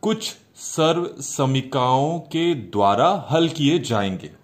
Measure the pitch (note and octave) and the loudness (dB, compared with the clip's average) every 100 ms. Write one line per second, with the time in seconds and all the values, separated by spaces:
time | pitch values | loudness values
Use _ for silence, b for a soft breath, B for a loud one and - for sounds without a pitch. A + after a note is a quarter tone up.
0 | G#3+ A3 - - _ _ - - D#3+ E3+ | -2 -2 -6 -14 _ _ -12 0 2 2
1 | F3 - C#3 - C3+ C3+ C3 C#3 B2 C3 | -2 -8 -12 -2 0 0 0 0 2 2
2 | C#3+ E3+ - D#3+ E3 D#3 F#2+ G2 G2+ G2+ | 0 -4 -6 -2 0 -2 -4 2 2 4
3 | D#3 G3 G#2 D#3 E3 - C#3 F3 - A2+ | 4 2 0 2 2 2 2 2 0 -2
4 | G2 F#2 - - | 0 -4 -10 -18